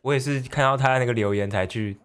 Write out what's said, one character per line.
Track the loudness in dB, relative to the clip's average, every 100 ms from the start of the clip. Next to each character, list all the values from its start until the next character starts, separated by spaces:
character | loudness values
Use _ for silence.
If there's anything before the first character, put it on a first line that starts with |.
我 | -2
也 | -2
是 | 0 -4
看 | -4 0
到 | 2 2
他 | 2 2
那 |
个 | 2
留 | 0 0
言 | 0 0
才 | -2 -2
去 | -4 -6 -8